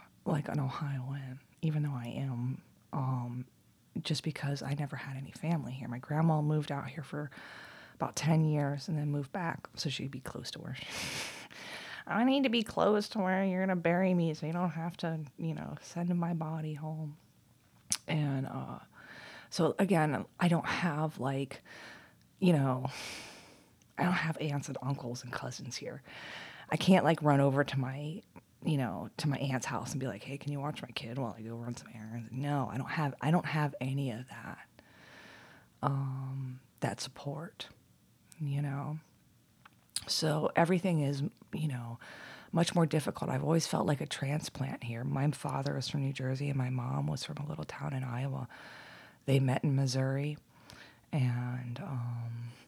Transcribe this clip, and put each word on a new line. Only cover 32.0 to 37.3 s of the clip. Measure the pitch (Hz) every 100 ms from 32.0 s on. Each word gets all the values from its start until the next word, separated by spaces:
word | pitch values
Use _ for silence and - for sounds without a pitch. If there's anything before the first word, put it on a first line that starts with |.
| 110 117 113
No, | 131 143 143 123
I | 127
don't | -
have, | - 143 -
I | 147
don't | 170 139
have | 151 147 -
any | 131 139 135
of | 110 127
that, | - - - - - - - - - - - - - - -
um, | 139 139 135 131 131 135 131 127 - -
that | 127 -
support. | 135 - 143